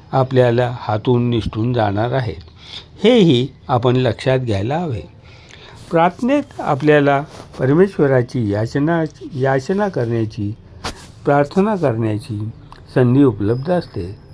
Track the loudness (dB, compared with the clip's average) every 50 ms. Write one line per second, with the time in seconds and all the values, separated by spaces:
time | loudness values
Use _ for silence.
0 | -10 -4 -2 -2 0 2 2 2 4 4 4 2 0 -2 -4 -6 -4 -4 -4 -2
1 | 0 0 0 2 2 0 -2 -2 -4 -4 -4 -4 -2 -2 0 0 0 0 0 -2
2 | -2 -2 -2 -2 -4 -4 -8 -10 -14 -20 -20 -20 -20 -20 -20 -20 -20 -20 -6 0
3 | 2 4 6 6 6 6 4 4 2 -2 -8 -12 -6 -4 -2 0 2 2 2 2
4 | 2 0 -2 -2 -2 0 0 0 0 -2 -4 -4 -4 -4 -4 -4 -4 -4 -6 -8
5 | -10 -12 -18 -20 -20 -20 -20 -20 -20 -20 -20 -20 -20 -20 -20 -20 -8 -2 0 2
6 | 2 2 0 -2 -2 0 0 0 -2 -4 -10 -6 -4 -2 -2 0 2 4 4 4
7 | 4 4 2 0 -2 -6 -12 -20 -20 -16 -8 -4 0 2 4 4 2 2 2 0
8 | 2 2 2 2 0 0 -2 -4 -2 -2 -2 -2 -2 -2 -2 -2 0 0 0 0
9 | -2 -4 -6 -12 -14 -10 -6 -2 0 0 0 0 -2 -2 -2 -2 -2 -2 -2 -4
10 | -4 -2 -2 -2 -4 -4 -6 -6 -6 -6 -8 -10 -14 -20 -16 -12 -12 -12 -12 -14
11 | -18 -20 -20 -6 -2 0 2 2 0 0 0 0 0 0 0 0 -2 -2 -2 -2
12 | -2 -2 -2 -4 -6 -8 -8 -8 -8 -10 -12 -14 -20 -20 -20 -20 -12 -4 0 2
13 | 4 4 4 4 4 4 2 0 -2 -2 -2 -2 -2 -2 -2 -2 -4 -6 -8 -10
14 | -10 -10 -12 -16 -20 -20